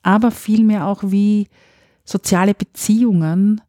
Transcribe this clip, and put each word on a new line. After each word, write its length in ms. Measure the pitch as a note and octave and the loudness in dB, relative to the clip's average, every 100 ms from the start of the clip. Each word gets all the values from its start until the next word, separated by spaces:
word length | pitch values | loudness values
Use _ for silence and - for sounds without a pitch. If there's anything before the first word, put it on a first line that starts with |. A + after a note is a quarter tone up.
aber 260 | - G#3 A#3 | 2 2 2
vielmehr 560 | - - G#3+ A3 G#3 E3+ | -2 -2 2 2 0 -4
auch, 140 | G3+ | -4
wie 420 | G3 G3+ G#3 G#3 G3+ _ _ _ _ _ | -2 0 0 0 -4 _ _ _ _ _
soziale 500 | - G3 - F3+ G3 | -10 -8 -2 0 0
Beziehungen 1080 | G3 - - - G#3+ A#3+ F3+ D#3+ F3 G3+ G#3+ | -2 -8 -8 -2 0 2 0 0 0 0 -2